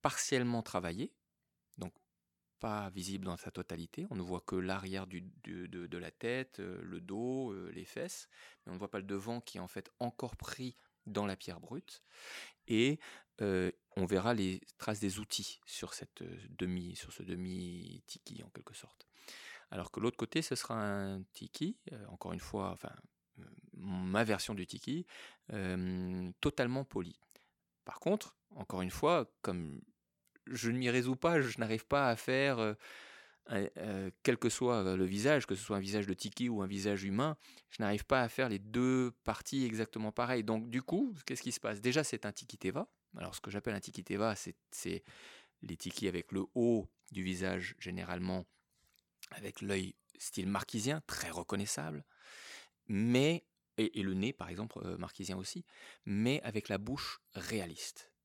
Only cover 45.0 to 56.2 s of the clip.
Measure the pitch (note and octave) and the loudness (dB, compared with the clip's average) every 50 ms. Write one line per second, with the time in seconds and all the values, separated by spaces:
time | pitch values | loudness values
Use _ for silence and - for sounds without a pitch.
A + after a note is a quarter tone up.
45 | _ - - - - - - - - _ _ _ - G#2 E2 D#2+ - F#2 - - | _ -12 -20 -20 -18 -20 -20 -20 -20 _ _ _ -10 -10 -8 -6 -6 -6 -4 0
46 | - F#2+ F2+ F2 E2+ - G2 F#2+ F#2+ - _ B2 A#2 A#2+ A#2 A2 F#2+ - _ _ | 0 0 0 0 -4 -2 -2 -2 -2 0 _ 4 6 6 6 4 2 -2 _ _
47 | _ - - F#2+ F#2 F#2 F#2 F2+ F#2 F#2 F#2 F#2 F2+ - - - - F2+ F2+ F#2 | _ -10 -6 -2 0 0 0 0 0 0 0 -2 -4 -6 -8 -8 -8 -6 -6 -6
48 | F2+ F2 F2+ F2+ F2+ F#2 F#2 F#2 F2+ _ _ _ _ _ _ _ _ _ _ _ | -4 -4 -4 -2 0 0 -2 -2 -4 _ _ _ _ _ _ _ _ _ _ _
49 | _ _ _ _ - - - - G2+ G2+ - - G#2 G2 G2+ F#2+ F#2 F#2 - _ | _ _ _ _ -18 -16 -14 -8 -8 -8 -6 -4 0 0 2 2 0 -2 -8 _
50 | _ _ - - - - - - F#2 F#2+ G2+ G2 - - - A2 G#2 C3 D3+ D#3+ | _ _ -16 -10 -10 -4 -2 0 0 2 2 0 0 0 -2 0 2 2 0 0
51 | - - - - - - - F2 E2+ - - F#2+ G2+ - - - D2+ D#2+ D2+ D2 | -2 -6 -4 -4 -4 -2 -4 -4 -2 -2 -2 -2 0 -2 -2 -2 -2 -4 -6 -6
52 | D2 _ _ _ - - - - - - - - - _ _ _ _ - G#2 G2 | -10 _ _ _ -20 -20 -18 -16 -16 -14 -16 -16 -18 _ _ _ _ 0 2 2
53 | A2 A#2 A#2+ B2+ C#3 D#3 E3+ E3+ _ _ _ _ _ _ _ - A2 - - A2 | 4 6 6 6 6 6 4 2 _ _ _ _ _ _ _ 2 2 2 2 0
54 | F#2+ F#2+ F#2+ F#2+ G2+ B2 C#3 - - F2 E2+ F#2 A2 A2+ - - - F2+ F2+ F2 | 0 2 2 2 2 0 0 -2 -8 -8 -4 -6 -6 -6 -6 -8 -6 -6 -4 -4
55 | F2+ E2+ - - F#2+ F#2 F#2+ F#2 F#2 - - F3+ - _ - - - - - - | -6 -8 -8 -8 -6 -4 -4 -4 -6 -6 -8 -8 -10 _ -18 -20 -18 -20 -20 -12
56 | _ - G2+ G#2 | _ 0 2 4